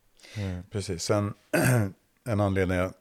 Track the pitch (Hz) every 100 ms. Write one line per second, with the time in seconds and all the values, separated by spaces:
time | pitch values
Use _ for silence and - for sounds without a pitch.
0 | _ _ - 110 98 90 90 104 95 85
1 | - 107 104 - _ - 160 123 101 -
2 | _ _ - 104 101 95 90 90 92 -